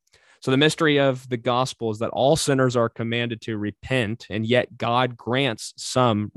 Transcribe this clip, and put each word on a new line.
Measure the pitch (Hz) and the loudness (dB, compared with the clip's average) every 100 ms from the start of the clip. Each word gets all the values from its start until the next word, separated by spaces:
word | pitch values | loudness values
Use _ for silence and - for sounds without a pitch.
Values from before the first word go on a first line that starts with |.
| _ _ _ _ | _ _ _ _
So | - | 0
the | 131 | 4
mystery | 151 - 160 143 | 4 2 2 4
of | 139 127 131 | 2 0 -4
the | 123 | -6
gospel | 120 123 135 - 113 | 0 0 0 -4 -6
is | 107 | -4
that | 113 | -4
all | - 131 160 | 0 2 2
sinners | - 135 131 120 | 2 2 2 2
are | 117 | 0
commanded | - 117 117 120 110 | -2 -4 -2 -4 -6
to | - 107 | -6 -6
repent, | 104 - - 131 104 113 - | -6 -8 -2 0 0 -4 -6
and | 104 110 | -4 2
yet | 120 - 117 | 2 0 -4
God | 117 120 127 120 | -2 0 0 -4
grants | 113 127 139 110 - - | -4 -2 0 -4 -10 -12
some | - 131 123 107 104 | -4 2 2 2 -2